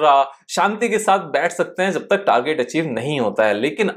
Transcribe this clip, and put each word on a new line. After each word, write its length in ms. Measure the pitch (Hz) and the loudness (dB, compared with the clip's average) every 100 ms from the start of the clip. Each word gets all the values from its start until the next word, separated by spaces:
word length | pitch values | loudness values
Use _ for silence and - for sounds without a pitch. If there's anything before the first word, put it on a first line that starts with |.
| 151 | 4
uh, 440 | 139 135 - - | 4 2 -4 -10
शांति 400 | - 190 208 233 | -2 -2 0 -2
के 100 | 220 | 0
साथ 200 | 208 190 | 2 0
बैठ 320 | 165 135 170 | 2 -2 -2
सकते 320 | - 170 - | -2 -6 -2
हैं 80 | 190 | -2
जब 160 | 160 - | -2 0
तक 140 | 196 - | 0 2
टारगेट 320 | 117 131 147 | 2 2 -2
अचीव 280 | 120 156 160 | -2 -2 -2
नहीं 320 | 110 123 147 | -4 -4 -2
होता 260 | 110 98 110 | -2 2 2
है। 80 | |
लेकिन 380 | 104 131 151 196 | 2 -2 -2 -2